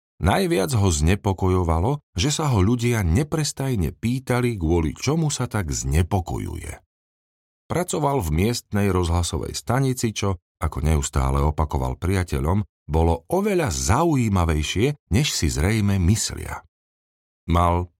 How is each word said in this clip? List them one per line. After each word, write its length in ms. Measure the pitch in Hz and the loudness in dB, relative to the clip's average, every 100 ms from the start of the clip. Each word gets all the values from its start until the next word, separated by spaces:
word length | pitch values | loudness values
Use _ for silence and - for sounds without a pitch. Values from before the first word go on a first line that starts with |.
| _ - | _ -4
Najviac 560 | 87 165 185 175 170 120 | 0 2 2 0 0 2
ho 160 | 98 | 2
znepokojovalo, 1120 | 73 78 104 101 95 95 92 85 80 101 147 _ | 2 2 2 0 0 0 2 2 0 0 -4 _
že 160 | - 123 | -2 -2
sa 240 | 147 156 | 0 0
ho 80 | 110 | 2
ľudia 400 | 92 123 120 117 87 | 2 2 0 0 2
neprestajne 880 | 92 151 - 143 - 135 117 76 - | 2 0 -2 -4 -4 -4 -2 -2 -4
pýtali, 640 | 113 127 131 123 123 107 | -4 -4 -2 0 0 0
kvôli 320 | 80 87 78 | 0 0 0
čomu 400 | - - 165 151 | -4 -2 0 0
sa 160 | - 123 | -2 -4
tak 240 | 107 80 | -4 -4
znepokojuje. 1120 | 62 67 76 87 98 - 58 50 50 50 - _ _ _ _ _ _ _ _ - | -4 0 0 2 0 -2 -6 -8 -10 -12 -16 _ _ _ _ _ _ _ _ -8
Pracoval 480 | 160 180 175 147 139 | -6 -4 -2 -2 0
v 100 | 82 76 | 0 0
miestnej 560 | 104 120 - 104 101 | 0 -2 -4 -2 2
rozhlasovej 640 | 90 87 87 87 71 - - | 2 2 0 0 -4 -6 -8
stanici, 560 | - 123 135 127 117 | -2 0 0 -2 -4
čo, 320 | - 101 92 _ - | -2 -4 -4 _ -6
ako 240 | 80 - | -6 -2
neustále 560 | 76 76 65 69 65 69 | 2 2 0 0 0 2
opakoval 560 | 73 73 76 69 64 64 | 0 0 -2 -2 -2 -4
priateľom, 640 | 90 98 87 69 73 101 101 _ - | -2 -2 -2 -2 0 0 -2 _ -2
bolo 320 | 80 82 85 - | 2 4 2 0
oveľa 400 | 180 208 180 139 | -2 0 0 0
zaujímavejšie, 1400 | 67 67 120 170 139 113 95 82 78 76 - 131 147 - 101 | -2 0 2 2 2 2 2 2 0 0 0 -2 -2 -2 0
než 160 | 147 | 0
si 160 | - 78 | 0 -2
zrejme 480 | 62 85 113 101 98 | 0 0 2 0 2
myslia. 560 | 85 107 - - - - - _ _ _ _ _ _ _ - | 4 2 0 -8 -10 -12 -14 _ _ _ _ _ _ _ 0
Mal 400 | 85 87 87 87 | 2 2 2 -2